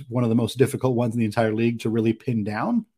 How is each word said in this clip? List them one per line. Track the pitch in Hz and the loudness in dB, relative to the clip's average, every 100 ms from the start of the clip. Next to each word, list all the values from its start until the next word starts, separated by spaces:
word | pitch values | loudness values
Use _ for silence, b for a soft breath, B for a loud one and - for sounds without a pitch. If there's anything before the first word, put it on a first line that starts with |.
| 127 | -6
one | 120 | -2
of | 117 | 2
the | 113 | 2
most | 110 123 | 0 2
difficult | 131 120 131 | 2 2 0
ones | 117 120 | 0 -2
in | 117 | 0
the | 110 | 0
entire | 120 110 | 0 0
league | 107 117 117 | 2 0 0
to | 117 | -2
really | 113 110 | 0 0
pin | 110 - 113 | 0 -2 -4
down. | 101 104 165 240 - | -4 -4 -2 -2 -4